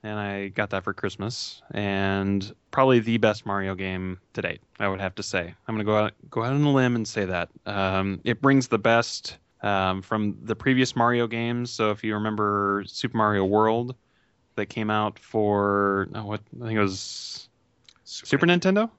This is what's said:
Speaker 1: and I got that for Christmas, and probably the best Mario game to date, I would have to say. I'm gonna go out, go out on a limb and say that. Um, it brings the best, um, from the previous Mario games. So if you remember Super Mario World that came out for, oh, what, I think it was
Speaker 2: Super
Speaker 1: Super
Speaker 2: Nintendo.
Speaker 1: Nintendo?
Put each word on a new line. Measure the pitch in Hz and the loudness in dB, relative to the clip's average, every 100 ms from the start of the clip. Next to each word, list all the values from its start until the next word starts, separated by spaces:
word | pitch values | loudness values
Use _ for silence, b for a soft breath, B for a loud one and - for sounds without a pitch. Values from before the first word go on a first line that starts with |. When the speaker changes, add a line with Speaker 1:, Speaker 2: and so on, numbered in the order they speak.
Speaker 1:
and | 107 107 | -8 -6
I | 101 98 98 | -6 -6 -6
got | 95 104 | -4 -2
that | 95 | -2
for | 92 | -4
Christmas, | 98 101 - 104 120 - - _ | -4 -6 -4 -8 -6 -10 -14 _
and | - 101 98 98 98 98 98 98 - _ | -4 -2 0 0 0 2 0 -2 -12 _
probably | - 135 123 | 2 6 6
the | 113 113 | 4 2
best | 110 107 - | 2 0 -4
Mario | 98 95 | -4 -2
game | 95 95 92 92 90 _ | -4 -6 -4 -6 -8 _
to | - | -8
date, | 92 - _ _ | -6 -8 _ _
I | 101 | -4
would | 95 | -2
have | 95 | -6
to | 95 | -6
say. | 98 95 87 85 - | -6 -4 -6 -12 -8
I'm | |
gonna | 110 | -4
go | 104 107 | 0 2
out, | 107 - - | 0 -4 -8
go | - | -4
out | 117 | -2
on | 139 | 2
a | 147 | 4
limb | 139 127 120 | 4 4 2
and | 110 | -2
say | - | -2
that. | 95 90 82 - | -2 -2 -4 -10
Um, | - 101 95 95 98 95 | -8 -2 0 2 0 -2
it | - 113 | -4 2
brings | 135 135 127 | 4 4 4
the | 113 | 0
best, | 113 117 117 - - - _ _ | 4 4 2 -6 -12 -16 _ _
um, | 101 101 95 95 | -4 0 0 -2
from | 95 110 104 - | -4 -2 -2 -4
the | 110 | -6
previous | 110 - 127 127 | -4 0 2 2
Mario | - 117 120 117 | 2 2 2 0
games. | 117 117 120 120 | -2 -4 -4 -6
So | - 107 | 0 0
if | 104 | 0
you | 110 | -2
remember | 107 107 107 104 101 101 101 95 | -2 -2 0 0 2 0 -2 -4
Super | - 120 117 | -6 -4 0
Mario | 107 104 | 2 2
World | 95 104 110 113 123 127 _ _ _ _ _ - | 4 4 4 2 -4 -10 _ _ _ _ _ -8
that | 101 | -6
came | - 107 | -4 0
out | 107 107 107 | 0 0 -4
for, | - 110 104 101 101 101 101 98 95 | -6 0 2 2 2 2 2 0 -2
oh, | 107 104 | -8 -8
what, | 107 - - | -10 -10 -12
I | 120 | -4
think | 110 | 0
it | |
was | 101 95 - - - - - _ _ _ _ _ | 0 -2 -10 -12 -14 -16 -18 _ _ _ _ _
Speaker 2:
Super | - - - | -18 -16 0
Speaker 1:
Super | 139 170 | 2 6
Speaker 2:
Nintendo. | 175 190 196 | 4 4 2
Speaker 1:
Nintendo? | 226 | 0